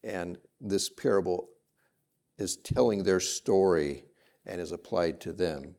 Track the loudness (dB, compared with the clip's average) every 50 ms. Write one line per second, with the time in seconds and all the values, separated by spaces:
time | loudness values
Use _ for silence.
0 | -8 -6 -6 -6 -6 -8 -10 -14 _ _ _ _ -6 -2 -2 -2 -2 -4 -8 -4
1 | 0 2 2 2 2 2 -2 -2 -4 -10 _ _ _ _ _ _ _ _ _ _
2 | _ _ _ _ _ _ _ -8 -6 -6 -6 -8 _ -4 2 4 4 4 4 2
3 | 2 2 2 2 2 -2 -6 -6 _ 2 4 4 6 6 4 4 2 0 -4 -8
4 | -12 _ _ _ _ _ _ _ _ -12 -8 -8 -8 -8 -10 -12 -10 -4 -2 0
5 | 0 0 -2 -4 -10 -12 -4 -2 -2 -2 -2 -6 -10 -14 -18